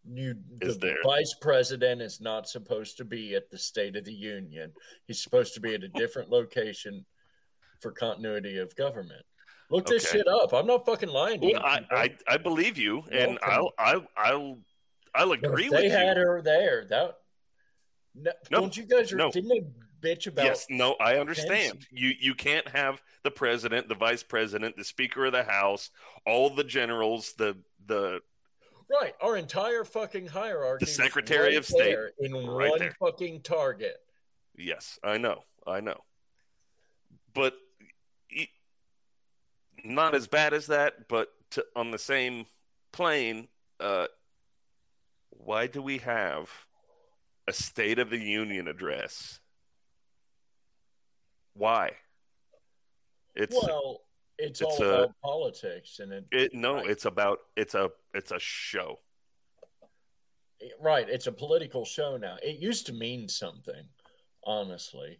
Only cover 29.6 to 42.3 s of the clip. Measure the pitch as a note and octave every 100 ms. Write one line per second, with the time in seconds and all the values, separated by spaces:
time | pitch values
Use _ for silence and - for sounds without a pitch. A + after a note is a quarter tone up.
29.6 | G#3+ A#3 G#3+ A3 G#3 G3 F3+ E3+ A3 E3+
30.6 | C3 C3 - - C3 C#3+ - D3 C#3+ D3+
31.6 | - F3 E3+ A#2 A2 - C3+ C3 B2 B2
32.6 | C#3+ D#3 - - F3 - F3+ D#3+ C#3+ E3
33.6 | C#3 G#2 G#2 - _ _ _ _ _ -
34.6 | E2+ D#2+ - - G#2 G#2+ A#2+ F2+ _ _
35.6 | - F#2+ G#2+ - _ _ _ _ _ _
36.6 | _ _ _ _ _ - _ C3 C3 B2+
37.6 | _ _ - _ _ _ _ C#3+ D#3+ _
38.6 | _ _ _ _ _ _ _ _ _ _
39.6 | _ - A2 C3+ D#3+ C#3+ A2+ D3+ D3+ D3+
40.6 | D3 D3 D3 - - A#2 - _ _ -
41.6 | - A#2+ A#2 A2 - C3+ B2+